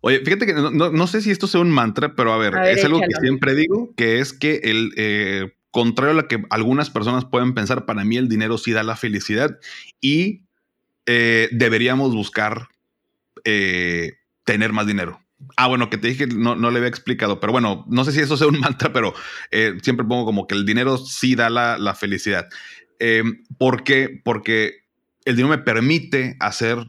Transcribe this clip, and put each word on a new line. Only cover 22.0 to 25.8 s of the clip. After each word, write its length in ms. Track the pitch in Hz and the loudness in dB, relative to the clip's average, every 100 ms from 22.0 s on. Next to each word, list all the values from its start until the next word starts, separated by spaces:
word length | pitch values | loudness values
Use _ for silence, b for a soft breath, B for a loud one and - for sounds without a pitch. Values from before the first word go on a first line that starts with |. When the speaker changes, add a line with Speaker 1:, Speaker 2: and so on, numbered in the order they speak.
| 101 98 104 95 85 B B B B _ | -4 -4 -2 -4 -6 B B B B _
Speaker 1:
Eh, 240 | 117 113 113 113 _ - | 0 2 0 -4 _ 0
¿por 260 | 131 120 | 0 2
qué? 360 | - 135 135 - | 2 2 0 -4
Porque 560 | - 110 107 110 107 - _ _ _ _ | -4 -2 0 0 0 -6 _ _ _ _
el 120 | - 120 | -2 0
dinero 200 | 135 156 | 2 2
me 60 | |
permite 720 | - 113 | 0 0